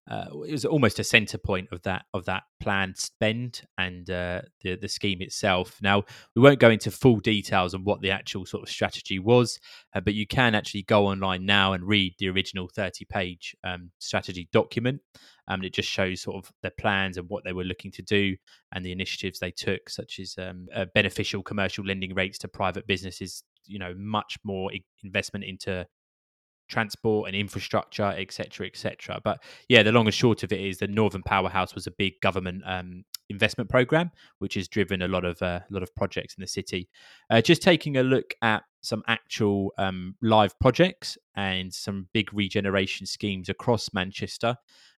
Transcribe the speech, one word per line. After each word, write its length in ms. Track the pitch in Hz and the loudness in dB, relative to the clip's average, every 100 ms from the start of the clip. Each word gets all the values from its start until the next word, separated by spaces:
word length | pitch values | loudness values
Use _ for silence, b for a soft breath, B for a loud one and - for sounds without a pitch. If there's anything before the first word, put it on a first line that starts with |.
| - | -10
uh, 160 | - - - - | -8 -8 -10 -8
it 60 | |
was 140 | 151 110 | -4 0
almost 320 | 156 117 - | 4 4 2
a 60 | |
centre 340 | - 117 101 107 | 4 4 4 -2
point 300 | - 95 92 | -2 -2 -2
of 80 | 90 | -6
that, 220 | - 92 - | -4 -4 -6
of 140 | 98 87 | -6 -4
that 160 | 92 - _ | -6 -8 _
planned 400 | - 98 95 92 | -2 0 0 -4
spend 640 | - - 110 113 123 - - - | -10 -2 0 0 -4 -10 -12 -6
and, 320 | 92 90 90 | -6 -6 -6
uh, 320 | 90 87 90 - _ | -4 -4 -6 -8 _
the, 160 | 92 90 | -6 -6
the 120 | 101 | -6
scheme 340 | - 104 90 | -4 -2 -2
itself. 560 | 92 - 104 90 92 - | -6 -2 2 2 0 -2
Now, 220 | 101 101 - B B - | 2 2 0 B B 8
we 60 | |
won't 160 | 135 139 | 8 10
go 100 | 120 | 8
into 220 | 110 - | 8 2
full 300 | - 131 113 | 4 6 6
details 540 | 113 107 95 98 90 | 4 0 2 2 2
on 80 | 95 | -2
what 180 | 95 98 | -2 0
the 80 | 95 | 0
actual 340 | 95 - 101 | -2 -4 -10
sort 180 | 92 104 | -8 -8
of 60 | 101 | -8
strategy 500 | - 98 - - 95 | -2 -2 -2 -6 -2
was, 400 | 95 123 120 - B B B | 4 6 6 -2 B B B
uh, 60 | 98 | -4
but 120 | 92 | -2
you 140 | 104 104 | -2 0
can 280 | - 123 | 2 4
actually 280 | 107 - 104 | 2 0 -6
go 240 | 95 107 101 | 2 4 4
online 400 | 95 95 92 95 | 2 -2 -2 2
now 260 | 101 95 | 4 4
and 100 | 92 | 0
read 320 | 90 107 92 87 | 2 2 2 -2
the 100 | 98 | -2
original 400 | 92 92 95 90 | -2 -2 -6 -8
thirty 380 | - 95 - - | -6 -6 -6 -8
page, 500 | 107 92 87 - - | -6 -4 -8 -16 -12
um, 260 | 92 90 87 _ | -10 -10 -12 _
strategy 500 | - 104 - 90 82 | -6 -4 -4 -8 0
document. 480 | 113 - - 120 139 - b b b - | 2 2 0 -2 -4 -10 b b b -6
Um, 120 | 95 | -6
and 40 | |
it 80 | 92 | -4
just 160 | - 95 | -4 -4
shows 320 | - 95 92 | -2 -2 -2
sort 240 | - 98 | -8 -12
of 80 | 90 _ | -14 _
their 120 | 92 - | -10 -4
plans 400 | 110 98 95 90 | -2 0 -2 -4
and 100 | 87 | -8
what 160 | 101 | -8
they 100 | - | -6
were 100 | 90 | -6
looking 280 | 90 87 98 | -6 -8 -12
to 100 | - | -16
do 340 | 92 104 98 95 b b _ | 0 2 2 -2 b b _
and 120 | 95 | -10
the 80 | 90 | -8
initiatives 460 | 92 92 - 98 - | -6 -6 -6 -8 -8
they 120 | 90 | -8
took, 380 | - - 95 - | -6 -4 -4 -6
such 300 | - - - | -14 -12 -14
as, 160 | 92 - | -12 -12
um, 300 | 92 92 90 | -12 -12 -10
uh, 120 | - 92 | -6 2
beneficial 480 | - 98 - 101 104 | 4 4 0 -4 -6
commercial 440 | - 104 95 - 98 | -6 -2 -2 -4 -4
lending 280 | 95 95 | -4 -4
rates 220 | 92 95 - | -4 -4 -6
to 100 | 101 | -14
private 380 | - 98 92 - | -4 -4 -2 -2
businesses, 580 | 95 95 - 92 - - _ | -4 -4 -10 -12 -12 -18 _
you 140 | _ 101 | _ -12
know, 160 | 92 92 | -10 -10
much 400 | 101 107 - - | -4 -4 -4 -10
more 260 | 107 95 95 | -8 -6 -6
i-, 100 | 101 - _ | -8 -12 _
investment 420 | 98 98 - 101 98 | -6 -6 -4 -8 -10
into 400 | 95 - 92 87 _ _ _ _ _ _ _ - | -10 -6 -6 -8 _ _ _ _ _ _ _ -8
transport 580 | - 107 - 113 107 92 | -4 -4 -2 0 0 0
and 80 | |
infrastructure, 800 | 98 101 101 - 107 - - 104 92 | -4 -4 -6 -4 -4 -2 -2 -2 -2
et 160 | 95 | -8
cetera, 320 | - - - | -10 -10 -8
et 120 | 95 - | -10 -8
cetera. 440 | 107 - - 104 | -8 -8 -10 -6
But 180 | - 95 B B B | -4 -6 B B B
yeah, 140 | 120 | 8
the 80 | 107 | 10
long 160 | 117 107 | 6 4
and 80 | |
short 300 | - 127 107 | 4 4 2
of 80 | 92 | -2
it 80 | 95 | -4
is 180 | 98 92 | -4 -4
the 80 | 101 | -2
Northern 380 | 104 107 95 | 0 0 0
Powerhouse 500 | - 101 92 95 92 | 0 0 2 0 -2
was 140 | - 90 | -4 -10
a 20 | |
big 300 | - 98 - | -4 -4 0
government, 420 | 98 92 90 90 | 0 0 -4 -8
um, 380 | 95 92 90 90 - - - | -6 -8 -8 -14 -16 -18 -12
investment 400 | 101 113 - 107 | -2 -2 0 0
program, 440 | 131 127 156 175 b b b | 0 2 2 0 b b b
which 160 | 98 | -6
has 140 | 104 90 | -6 -4
driven 340 | - 92 95 | -2 -2 -2
a 60 | 90 | -2
lot 160 | 92 | 0
of, 180 | 90 85 | -2 -2
uh, 160 | 92 87 - | -4 -4 -6
a 60 | |
lot 80 | 98 | -8
of 100 | 90 - | -8 -4
projects 380 | 98 - - | -4 -4 -8
in 80 | - | -12
the 40 | 92 | -10
city. 420 | - - 92 90 B B B B | -8 -6 -8 -8 B B B B
Uh, 120 | 117 | 4
just 200 | 113 165 | 6 6
taking 360 | - 165 151 135 | 6 4 2 0
a 80 | |
look 300 | 131 131 - - | 4 2 0 -2
at 220 | 117 107 - _ | 0 0 -2 _
some 200 | - 110 110 | -6 -6 -2
actual, 640 | 113 - - 104 101 98 - | -2 -2 0 2 2 0 -2
um, 360 | 98 92 92 - | -2 -4 -8 -4
live 340 | 113 110 101 - | 4 6 6 4
projects 580 | 131 120 180 - - - _ | 2 6 4 2 -12 -14 _
and 400 | - 98 92 92 | -6 -2 -2 -4
some 320 | - - 98 92 | -8 -8 -6 -2
big 180 | 113 101 | -2 0
regeneration 720 | 104 98 104 98 95 95 - | -2 0 0 2 2 0 -2
schemes 440 | 95 - 104 95 90 | -8 -6 -4 -4 -6
across 440 | 98 - 113 - | -4 0 0 0
Manchester. 640 | 95 92 - 98 - 117 117 _ b b | -4 -4 -6 -10 -4 -4 -4 _ b b